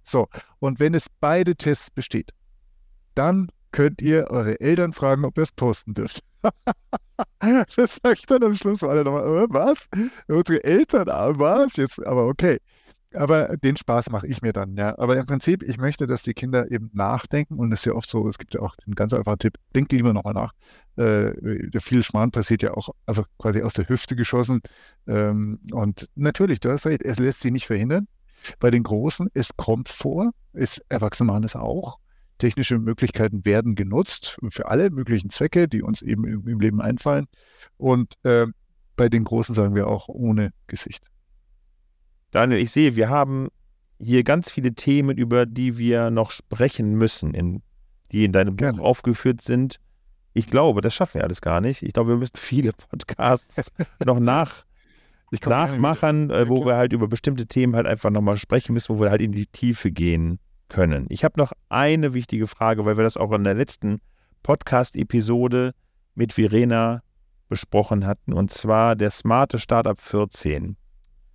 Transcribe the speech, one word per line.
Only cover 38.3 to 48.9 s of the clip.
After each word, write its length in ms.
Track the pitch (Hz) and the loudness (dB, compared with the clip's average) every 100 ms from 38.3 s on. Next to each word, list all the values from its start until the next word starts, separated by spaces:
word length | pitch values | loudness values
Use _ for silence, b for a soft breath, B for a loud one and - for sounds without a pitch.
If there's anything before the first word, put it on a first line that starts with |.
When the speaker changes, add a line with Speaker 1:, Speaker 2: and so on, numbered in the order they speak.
| 120 117 - _ _ _ - | 2 2 -4 _ _ _ 0
Speaker 1:
bei 120 | 120 | 2
den 160 | 117 | 2
Großen 300 | 110 113 113 | 0 -2 0
sagen 200 | 110 101 | 0 2
wir 140 | 101 101 | 0 0
auch 200 | 104 - | -4 -6
ohne 420 | - 120 107 98 - - | -4 0 0 -2 -6 -14
Gesicht. 380 | - - - _ _ _ _ _ _ _ _ _ _ _ _ _ | -14 -12 -16 _ _ _ _ _ _ _ _ _ _ _ _ _
Speaker 2:
Daniel, 300 | - 123 113 | 0 2 2
ich 100 | 113 | 2
sehe, 240 | 151 151 | 4 4
wir 140 | 113 110 | 4 2
haben 400 | 143 139 135 131 - _ _ _ - | 2 0 -2 -6 -12 _ _ _ -10
hier 240 | 113 127 | 2 2
ganz 280 | 120 156 - | 4 2 -2
viele 240 | - 127 | -2 -2
Themen, 420 | 113 - 143 139 127 | 0 2 2 2 0
über 300 | 117 120 120 | 2 2 2
die 320 | 120 127 117 | -2 -4 0
wir 320 | 117 117 117 | 0 2 2
noch 200 | 113 110 | 0 -2
sprechen 640 | - - 107 131 - 107 | -6 -8 0 0 0 0
müssen, 400 | 107 113 - 76 | 2 2 0 -4
in, 280 | - 87 95 - _ - _ _ | -2 -4 -6 -12 _ -20 _ _
die 120 | 104 | 0
in 80 | 104 | 4
deinem 240 | 95 98 98 | 4 2 0
Buch 100 | 135 | -2
Speaker 1:
Gerne. 160 | 107 | 0
Speaker 2:
aufgeführt 580 | 85 | 0